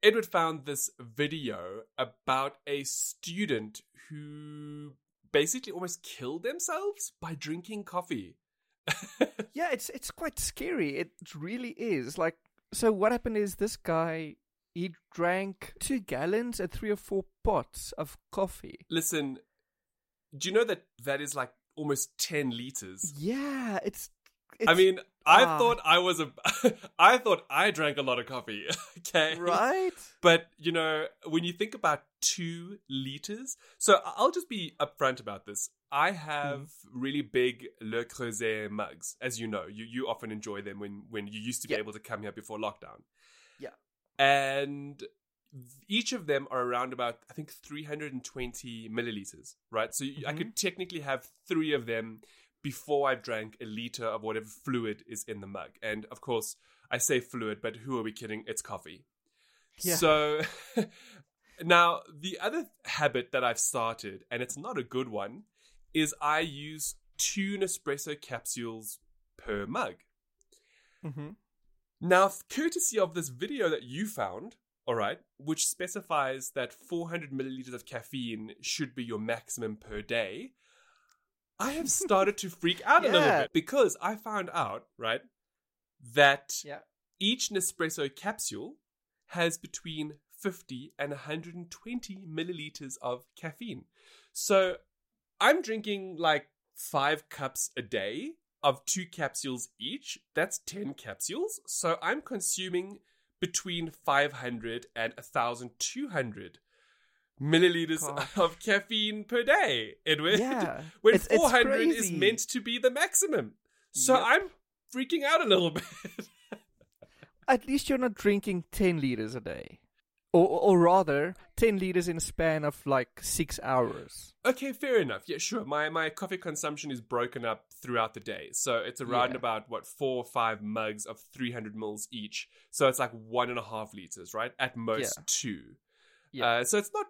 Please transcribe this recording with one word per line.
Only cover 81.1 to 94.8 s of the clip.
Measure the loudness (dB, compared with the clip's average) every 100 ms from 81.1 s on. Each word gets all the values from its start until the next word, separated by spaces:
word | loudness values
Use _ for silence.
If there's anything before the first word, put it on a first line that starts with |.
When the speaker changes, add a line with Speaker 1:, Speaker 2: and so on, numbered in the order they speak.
| _ _ _ _ _
Speaker 1:
I | -4
have | -2 -2
started | -2 4 4 4 0
to | -8
freak | -2 -2 -2 6
out | 6
a | 8
little | 6
Speaker 2:
<laughs> | 6
Yeah. | 4
Speaker 1:
bit | 4
because | 0 2 4 4 4
I | -4 -4
found | -4 -4 -4
out, | -2 -2 -4 _ _
right, | -2 -2 -4 _ _ _ _ _ _ _ -2
that | 8 8 8 -2 -10
Speaker 2:
Yeah. | -8 -14 _ _ _ _
Speaker 1:
each | 0 0 -2
Nespresso | -2 -2 -2 -4 -2 -6
capsule | -4 -6 -4 -6 -8 -10 -16 _ _ _ _ _
has | -2 -2 -2
between | -12 -14 -10 -8 -8 -8 _ -8
fifty | -8 -8 -12 -12 -12 -8
and | -6
a | -6
hundred | -8 -8 -8
and | -14 -14
twenty | -16 -10 -10 -10 -14
milliliters | -10 -6 -6 -6 -10 -12 -12 -8
of | -6 -6 _ -12
caffeine. | -12 -10 -10 -10 -14 _ _ -20 _
So | -8 4 6 4 0